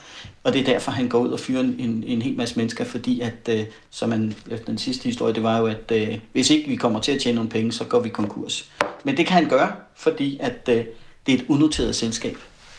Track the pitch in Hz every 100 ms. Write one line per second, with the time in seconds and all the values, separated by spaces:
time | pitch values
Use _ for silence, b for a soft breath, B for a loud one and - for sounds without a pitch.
0 | B B B - 127 131 131 123 - 131
1 | 123 120 123 127 - 131 127 123 123 113
2 | 107 120 127 123 117 - 113 - 123 120
3 | 127 123 117 - - 110 107 B B -
4 | 117 110 110 107 - 117 - 113 - -
5 | 127 117 117 110 110 113 113 110 - 113
6 | 107 110 - 127 131 156 147 123 123 107
7 | 127 131 123 117 113 117 113 120 113 120
8 | 110 110 104 - - - - b - -
9 | 139 135 165 185 147 127 180 - - -
10 | - - 139 139 135 - - 117 113 B
11 | B B - 127 - 139 151 151 117 -
12 | 113 110 123 - - - B